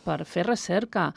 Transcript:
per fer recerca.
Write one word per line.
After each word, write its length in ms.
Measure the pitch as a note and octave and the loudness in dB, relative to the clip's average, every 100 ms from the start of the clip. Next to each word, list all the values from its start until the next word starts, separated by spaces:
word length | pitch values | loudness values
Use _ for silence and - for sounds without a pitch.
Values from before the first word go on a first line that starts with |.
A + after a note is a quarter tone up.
per 220 | - D#3 D#3+ | -4 -4 -2
fer 180 | F3 | -2
recerca. 720 | F3 A#3 - F#3 A#3 G#3 D#3 | 2 0 2 0 0 0 0